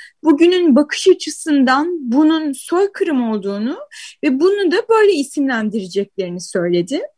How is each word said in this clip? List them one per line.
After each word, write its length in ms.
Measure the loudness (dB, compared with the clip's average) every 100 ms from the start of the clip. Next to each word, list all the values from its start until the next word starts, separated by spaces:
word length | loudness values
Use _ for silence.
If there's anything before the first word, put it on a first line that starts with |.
| -20 _
bugünün 520 | 2 4 4 4 4 4
bakış 320 | 2 0 2
açısından 800 | 2 0 -8 0 2 2 2 0 -4
bunun 520 | -2 2 2 2 -2
soykırım 800 | -8 -4 -2 -2 -2 -2 -2 -2
olduğunu 480 | -4 -6 -6 -6 -8 -12 -20 -20 -4
ve 160 | -2 2
bunu 320 | 2 2 0
da 40 | 0 2
böyle 240 | 2 4
isimlendireceklerini 1300 | 2 -2 -2 -2 -2 -4 -6 -6 -6 -6 -6 -8 -8
söyledi. 600 | -6 -4 0 -2 -2 -6 -8